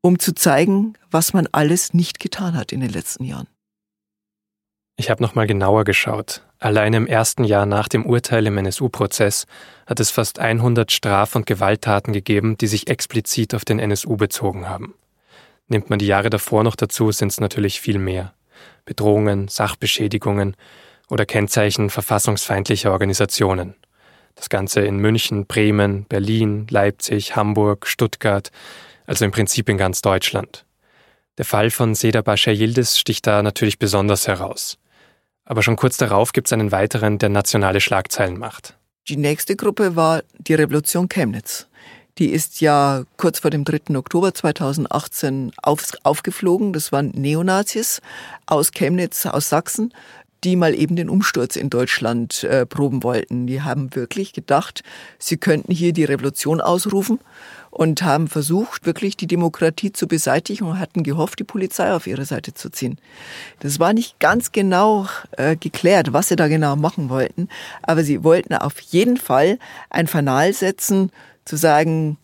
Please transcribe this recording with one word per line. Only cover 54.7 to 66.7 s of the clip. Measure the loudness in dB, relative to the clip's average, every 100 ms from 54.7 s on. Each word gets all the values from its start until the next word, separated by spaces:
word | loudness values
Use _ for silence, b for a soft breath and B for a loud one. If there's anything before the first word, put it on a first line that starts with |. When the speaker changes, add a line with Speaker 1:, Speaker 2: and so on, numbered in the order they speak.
| -12 B B B B
Speaker 1:
sie | -4 -2
könnten | 2 0 0
hier | 0 2
die | 2
Revolution | 0 0 -2 -4 -2 0
ausrufen | 2 0 0 -2 0 -2 B B B B B
und | -2 0 2
haben | 2 2 0
versucht, | -2 0 0 -2 -4 -4
wirklich | -2 -4 -4
die | -2
Demokratie | 0 0 0 -2 0 -6
zu | -4 -2
beseitigen | 0 2 0 -2 -6 -4
und | -4
hatten | -4 -4
gehofft, | -2 -2 -2 -4
die |
Polizei | -8 -6 -6 -2 0
auf | 0 -2
ihre | -8
Seite | -6 -6 -8
zu | -14 -14
ziehen. | -8 -6 -8 B B B B B B
Das | -6 0
war | 2
nicht | 2 -2 _
ganz | 2 2 0
genau, | 0 2 4 4 2 -2 -10 -12
äh, | -2 0 0
geklärt, | -4 0 4 4 4
was | 0 2
sie | 2
da | 4
genau | 4 2